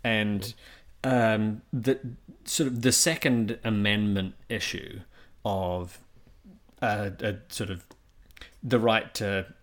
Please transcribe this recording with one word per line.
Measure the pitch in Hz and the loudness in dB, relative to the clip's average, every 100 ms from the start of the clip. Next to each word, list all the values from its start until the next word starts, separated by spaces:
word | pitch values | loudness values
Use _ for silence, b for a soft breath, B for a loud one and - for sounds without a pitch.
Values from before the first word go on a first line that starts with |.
And, | 120 110 107 101 104 - B B B - | 2 2 2 -2 -6 -14 B B B -6
um, | 131 127 113 107 107 107 - | 0 4 4 2 0 -4 -6
the | 135 117 131 123 123 - - | -2 0 0 -4 -14 -20 -18
sort | - - 139 | -6 -2 0
of | 120 | 2
the | 123 | 2
Second | 123 170 160 143 120 110 117 | 4 2 2 2 2 0 -2
Amendment | 113 104 104 104 104 98 95 - - | -2 2 2 2 2 2 -2 -8 -8
issue | 107 - 87 - 98 - b b b | -6 -4 -8 -10 -14 -16 b b b
of, | 104 98 90 90 87 - - - - - - - _ - | -2 0 0 -2 -6 -12 -20 -20 -20 -20 -20 -20 _ -4
uh, | 117 104 101 95 | -2 -2 -4 -4
a | 107 101 - | -6 -6 -12
sort | - 95 | -8 -8
of | 87 - - _ - - - B B | -8 -12 -20 _ -20 -20 -20 B B
the | 120 120 | 0 4
right | 113 110 - - | 4 4 0 -4
to | 101 98 92 - | -2 -2 -4 -14